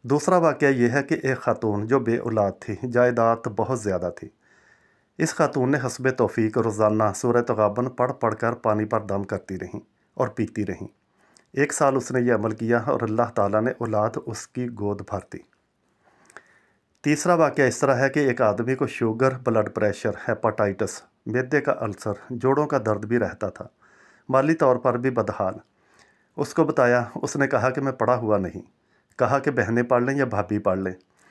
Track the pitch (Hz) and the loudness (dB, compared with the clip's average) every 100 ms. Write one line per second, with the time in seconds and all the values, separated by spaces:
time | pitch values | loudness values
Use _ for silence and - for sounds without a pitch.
0 | 120 147 165 180 165 135 143 131 120 135 | 0 0 2 4 2 2 2 4 2 2
1 | 139 160 135 123 - 110 110 104 110 135 | -2 -2 -2 -2 -2 0 0 -2 0 0
2 | 113 117 120 110 98 - - 98 127 123 | 2 -2 0 0 0 -2 -10 -8 -2 2
3 | 123 120 113 113 120 104 110 127 104 90 | 4 4 2 2 -2 -4 -2 -2 -2 -2
4 | 87 - - _ _ _ _ _ _ _ | -4 -8 -18 _ _ _ _ _ _ _
5 | _ - 160 - 147 143 127 143 123 - | _ -4 -4 0 0 2 0 0 -2 -2
6 | 131 127 110 - 110 120 113 104 107 107 | -2 0 0 2 0 0 -2 2 2 4
7 | 107 98 120 120 123 110 104 107 123 123 | 0 0 2 2 0 2 2 2 -4 -2
8 | 123 127 117 - 117 117 110 107 107 113 | -4 0 -2 0 -4 0 -2 0 0 -2
9 | 104 101 101 98 - 92 95 - - _ | -2 -6 -4 -8 -8 -10 -10 -14 -16 _
10 | _ - 123 - 104 - 101 87 98 _ | _ -4 -4 -2 -6 -4 -6 -8 -14 _
11 | _ _ _ _ _ 135 147 - 143 135 | _ _ _ _ _ -2 -2 2 2 2
12 | 123 127 123 113 107 107 113 117 110 135 | -2 0 2 2 0 -4 0 0 0 -2
13 | 110 110 113 - 101 107 113 - 117 107 | 0 0 0 0 2 2 0 -4 -4 0
14 | 110 - - 107 - - 123 113 101 101 | -2 -4 -10 -12 -10 -8 -8 -6 -6 -6
15 | 98 98 - - - _ _ _ _ _ | -6 -8 -10 -18 -20 _ _ _ _ _
16 | _ _ _ - _ _ _ _ _ _ | _ _ _ -20 _ _ _ _ _ _
17 | 143 151 180 170 151 143 160 143 135 123 | 0 0 2 4 4 4 2 4 2 4
18 | 135 143 139 123 113 101 120 131 135 - | 2 2 0 2 2 2 -2 -2 -4 -2
19 | 117 113 131 127 127 113 107 - 104 98 | -2 2 0 2 0 2 0 0 0 0
20 | 110 95 - 113 113 107 101 95 101 - | -4 -4 -4 0 0 2 -2 0 -4 -6
21 | - _ - 117 127 147 139 - 110 92 | -18 _ -4 -4 0 0 0 -2 -4 -6
22 | 110 98 - 120 127 135 147 139 110 104 | -6 -8 -8 -2 0 2 2 0 0 -2
23 | 107 117 95 - 98 - - _ _ _ | 0 0 0 -4 -8 -8 -18 _ _ _
24 | _ _ - 135 143 165 139 123 127 120 | _ _ 0 2 2 2 4 4 2 0
25 | 131 117 104 - 95 - _ _ _ _ | 0 0 -2 -2 -4 -4 _ _ _ _
26 | _ _ _ - 143 - 151 147 123 123 | _ _ _ -8 -4 0 0 4 4 4
27 | 117 - 139 - 139 135 123 131 135 131 | 0 -6 -6 -2 0 2 0 0 -4 0
28 | 113 123 110 104 92 92 - _ _ _ | 0 2 2 0 0 -8 -16 _ _ _
29 | _ - 120 139 143 123 101 117 120 123 | _ -2 0 2 0 0 0 0 2 2
30 | 123 139 127 104 98 104 101 92 95 92 | 2 0 0 -2 -2 0 0 0 -4 -8
31 | _ _ _ | _ _ _